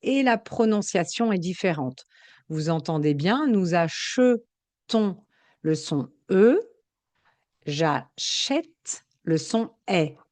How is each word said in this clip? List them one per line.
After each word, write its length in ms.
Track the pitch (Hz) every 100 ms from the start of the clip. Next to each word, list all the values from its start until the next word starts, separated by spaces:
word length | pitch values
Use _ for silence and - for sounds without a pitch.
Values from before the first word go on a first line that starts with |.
Et 200 | - 269
la 160 | 262 226
prononciation 920 | - - 226 208 196 185 165 - 233
est 60 | 196
différente. 680 | 170 180 190 151 127 131 - _ _ _ _
Vous 220 | 156 156
entendez 440 | 165 - 160 151
bien, 320 | 147 160 247 302
nous 280 | 214 180
achetons 1500 | 175 165 - - - 247 240 - _ _ _ _ 226 214 185 _ _ _ _
le 120 | 156
son 360 | 156 - 151 127 _ _
E, 300 | 190 214 320 466 _ _ _ _ _ _ _ _ _ -
j'achète 1400 | 147 160 143 131 - - - - 277 330 _ - - _ _
le 160 | - 160
son 320 | 156 226 226 _ -
est. 300 | 190 151 135 _